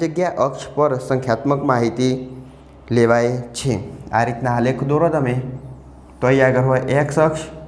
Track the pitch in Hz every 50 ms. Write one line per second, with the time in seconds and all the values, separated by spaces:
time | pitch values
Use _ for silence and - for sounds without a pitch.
0 | 165 156 151 170 180 170 - - 120 143 143 - - - - 143 151 147 131 127
1 | - - 135 127 123 - 113 - - 139 143 139 139 143 127 120 117 117 110 123
2 | 127 127 127 127 131 - - - - - - - - - - - - - 117 120
3 | 117 113 117 120 120 120 127 127 131 - - - - 135 113 95 - - - -
4 | - - - 113 117 117 123 117 120 123 120 120 117 131 131 131 143 139 147 151
5 | 165 165 156 151 131 123 123 127 123 - - - - - - - - - - -
6 | - - - - 123 127 135 135 131 131 131 127 127 131 131 127 131 - 131 143
7 | 147 147 - 160 156 160 156 - - - - - -